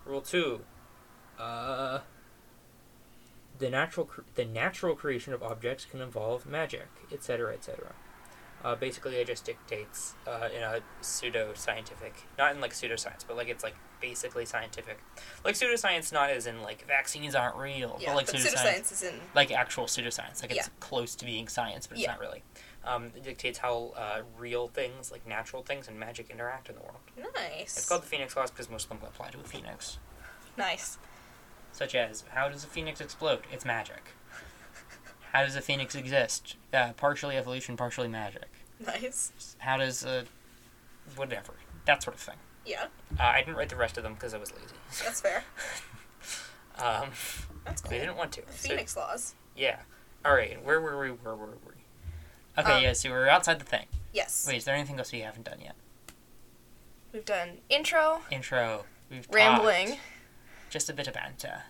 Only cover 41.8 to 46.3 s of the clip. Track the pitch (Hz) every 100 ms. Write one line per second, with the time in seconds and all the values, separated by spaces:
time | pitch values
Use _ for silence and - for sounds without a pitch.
41.8 | - 143 - - - - - - - -
42.8 | - - - - 120 123 131 156 147 -
43.8 | 117 - 110 110 123 107 104 - - -
44.8 | - - - - 294 185 - - - -
45.8 | - - - - -